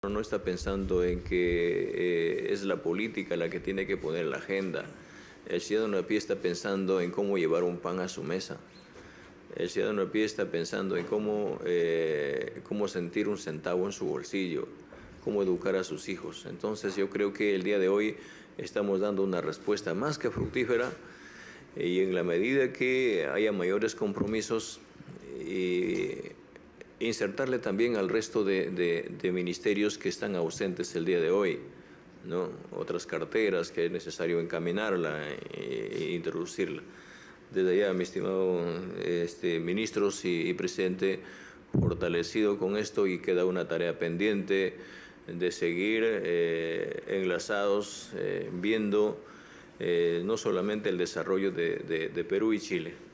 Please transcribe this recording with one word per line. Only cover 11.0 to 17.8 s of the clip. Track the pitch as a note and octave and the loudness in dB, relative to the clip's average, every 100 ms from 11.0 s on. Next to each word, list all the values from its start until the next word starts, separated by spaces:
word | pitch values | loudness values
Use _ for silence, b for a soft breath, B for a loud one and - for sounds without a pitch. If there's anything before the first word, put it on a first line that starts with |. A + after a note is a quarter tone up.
| F2 | 0
cómo, | G#2+ G#2+ G#2 G2+ - - | 0 0 0 -2 -2 0
eh, | F2 E2+ E2 D#2+ D2+ C#2+ C2+ B1 - | 2 4 2 2 2 0 -2 -4 -8
cómo | - G#2 G2+ | -6 -2 -2
sentir | F#2 E2+ G#2 G2 | -2 -2 0 0
un | G#2 | -2
centavo | - D#2 E2+ F2+ F#2+ | -4 -4 -2 0 0
en | |
su | G2 F2 | -2 -4
bolsillo, | C#2 - G2 F#2 D2+ - - - B B - | -4 -4 -2 -2 -2 -6 -10 -18 B B -8
cómo | - G#2 | -2 2
educar | F#2+ B2+ G2+ F#2+ | 2 2 2 0
a | |
sus | F#2 D2+ - | 0 -6 -6
hijos. | F#2 - - - | -6 -6 -10 -12
Entonces, | F2 G#2 G#2+ G2+ F#2+ | -6 -4 -2 -2 0
yo | G2 | 0
creo | G2 G2+ | 2 0
que | G2 G#2 G2 | 2 2 2
el | |
día | F#2 | 2
de | G2+ | 4